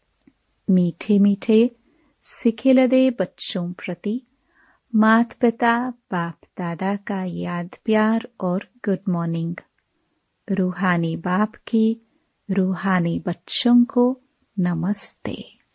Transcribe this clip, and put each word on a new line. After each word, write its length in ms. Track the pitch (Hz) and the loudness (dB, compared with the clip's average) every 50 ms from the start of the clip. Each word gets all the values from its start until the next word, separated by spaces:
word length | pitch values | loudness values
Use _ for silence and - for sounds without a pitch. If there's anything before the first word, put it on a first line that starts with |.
| _ _ _ _ _ _ _ _ _ _ _ _ _ - | _ _ _ _ _ _ _ _ _ _ _ _ _ 2
मीठे 500 | 185 180 175 170 165 - - - 208 202 | 2 2 2 2 -2 -6 -2 0 2 4
मीठे 560 | 202 202 202 196 - - 220 220 233 247 - _ _ _ _ _ _ _ _ _ | 4 4 2 0 0 2 4 4 4 2 0 _ _ _ _ _ _ _ _ _
सिखिलदे 880 | _ - - - - 233 226 - - 262 262 254 262 240 262 262 262 262 | _ -20 -20 -2 -2 -2 -2 0 2 4 4 4 4 4 4 4 4 2
बच्चों 640 | 240 - 185 - - - - - - 196 175 175 180 | 2 0 -4 -6 -6 -12 -12 -8 -6 -6 -6 -6 -8
प्रति 540 | - - - 175 - - 202 220 254 - _ _ _ _ _ _ _ _ _ _ _ _ _ 233 | -10 -10 -10 -10 -6 -6 -4 -4 -4 -6 _ _ _ _ _ _ _ _ _ _ _ _ _ 2
मात 380 | 214 220 220 220 226 240 233 - | 2 4 6 4 4 2 0 -2
पिता 560 | - - 233 233 - 254 233 233 233 247 254 | 0 0 0 0 0 0 0 0 0 -2 -6
बाप 500 | 247 - _ _ 196 175 170 170 165 - _ _ _ - | -8 -12 _ _ -4 -4 -4 -4 -8 -12 _ _ _ -8
दादा 380 | 175 170 170 156 185 196 202 | -6 -6 -6 -4 -4 -4 -4
का 280 | 202 202 - 202 190 185 | -4 -4 -6 -6 -6 -6
याद 460 | 180 170 170 175 175 180 175 175 180 - - _ | -6 -6 -6 -6 -6 -6 -6 -8 -8 -12 -10 _
प्यार 440 | - 214 214 214 220 226 226 - - - _ | 0 2 2 2 2 0 0 -2 -6 -10 _
और 260 | - 180 175 185 - - _ _ - | -4 -2 -2 -2 -4 -8 _ _ -4
गुड 140 | 214 190 180 - 190 | -4 -4 -2 -2 -2
मॉर्निंग। 460 | 175 170 170 165 165 165 165 170 170 - - _ _ _ _ _ _ _ _ _ _ _ _ _ _ _ _ - | -2 -2 -2 -2 -4 -4 -4 -6 -6 -10 -12 _ _ _ _ _ _ _ _ _ _ _ _ _ _ _ _ -4
रूहानी 640 | 196 190 185 185 180 180 185 185 175 170 165 165 165 165 | -2 0 0 -2 -2 -2 -2 0 0 0 0 -2 -4 -6
बाप 380 | 165 175 180 190 214 220 - | -4 -4 -2 0 -2 -2 -4
की 420 | - _ - - 220 220 220 226 226 _ _ _ _ _ _ _ _ _ - | -12 _ -4 0 0 2 2 0 -2 _ _ _ _ _ _ _ _ _ -4
रूहानी 680 | 190 196 185 185 190 170 - 196 190 180 165 170 170 170 | -2 0 0 0 -2 -4 -2 0 0 2 2 0 -2 -2
बच्चों 680 | 160 - 170 - _ - - - - 240 240 240 240 | -4 -6 -8 -8 _ -10 -8 -2 2 4 6 6 4
को 360 | 240 - 240 247 247 262 254 _ _ _ _ _ _ _ 196 | 4 2 2 2 2 0 -4 _ _ _ _ _ _ _ -2
नमस्ते। 840 | 180 180 170 160 165 190 208 - - - - _ _ - - - - - _ _ _ _ | -2 -2 -2 -2 -2 -4 -4 -4 -6 -14 -18 _ _ -10 -10 -10 -14 -18 _ _ _ _